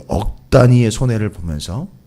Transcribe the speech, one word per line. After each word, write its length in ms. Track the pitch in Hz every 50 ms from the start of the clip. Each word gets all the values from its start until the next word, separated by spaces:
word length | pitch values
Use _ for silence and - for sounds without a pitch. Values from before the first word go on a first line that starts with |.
| - -
억 420 | - - - - - - _ -
단위의 400 | - 131 123 123 123 123 120 110
손해를 400 | 104 - 135 127 117 110 107 104
보면서 580 | - - 85 82 78 76 - - 85 120 175 196 - - _